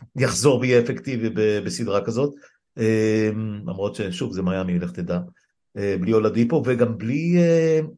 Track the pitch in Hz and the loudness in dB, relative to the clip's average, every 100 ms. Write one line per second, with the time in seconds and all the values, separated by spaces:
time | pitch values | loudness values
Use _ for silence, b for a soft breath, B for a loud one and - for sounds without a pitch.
0 | - 127 127 92 143 123 127 123 117 120 | -12 -2 -2 2 2 4 4 2 2 -4
1 | - 120 110 98 107 104 101 92 107 98 | -6 -4 -4 0 0 0 -4 -6 -2 -2
2 | 98 117 143 143 B B _ - 110 110 | -2 0 -2 -4 B B _ -2 0 2
3 | 110 110 107 107 110 104 - 95 101 - | 2 2 0 -2 -6 -8 -8 -4 -4 -4
4 | 98 90 - 90 90 95 92 87 87 - | -6 -4 -6 -2 -2 -2 0 -2 -2 -6
5 | 87 87 87 - _ _ _ - 101 95 | -4 -4 -6 -14 _ _ _ -6 -2 -2
6 | 90 110 107 110 120 160 123 123 117 110 | 2 4 4 2 2 2 0 2 0 -2
7 | 113 147 165 175 170 165 160 160 156 | -4 -2 2 4 4 4 4 2 -2